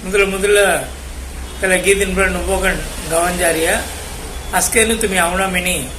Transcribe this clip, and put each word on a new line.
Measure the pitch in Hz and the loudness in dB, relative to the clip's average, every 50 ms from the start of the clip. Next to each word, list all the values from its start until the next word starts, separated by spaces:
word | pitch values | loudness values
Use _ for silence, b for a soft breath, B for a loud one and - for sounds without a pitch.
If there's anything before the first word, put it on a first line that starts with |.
| - | -6
முதல்ல | 185 190 208 196 190 190 | 0 2 2 2 2 2
முதல்ல | 190 190 202 208 202 202 185 175 147 135 - - - - - - - - - - - - - - - | 0 2 4 6 6 6 4 4 0 -2 -6 -10 -12 -12 -12 -10 -10 -10 -10 -10 -10 -10 -10 -6 -4
தல | - 190 185 180 - | 0 2 2 2 4
கீதின் | 190 196 196 202 190 185 185 | 4 4 4 2 0 2 2
புற | 196 185 180 | 2 2 0
நுவ்வகன் | 180 - - 190 185 185 190 180 - - - - - - 151 160 | -2 -2 0 0 2 2 0 0 0 -4 -6 -8 -8 -6 -2 0
கவஞ்சாரியா | 165 170 180 180 180 180 165 160 160 160 175 202 233 247 - - - - - - - - - - - - - - 185 | 0 2 0 0 0 2 2 2 2 2 2 0 0 -2 -6 -10 -10 -10 -10 -10 -10 -10 -10 -10 -10 -8 -2 0 0
அஸ்கேனு | 180 - - 240 220 226 226 220 | 0 2 2 2 2 2 2 0
துமி | - 202 190 185 170 170 | 0 0 2 2 2 2
அவனமினி | 180 190 196 190 180 180 175 180 180 156 131 127 - | 2 0 0 0 0 0 0 0 -2 -2 -4 -8 -10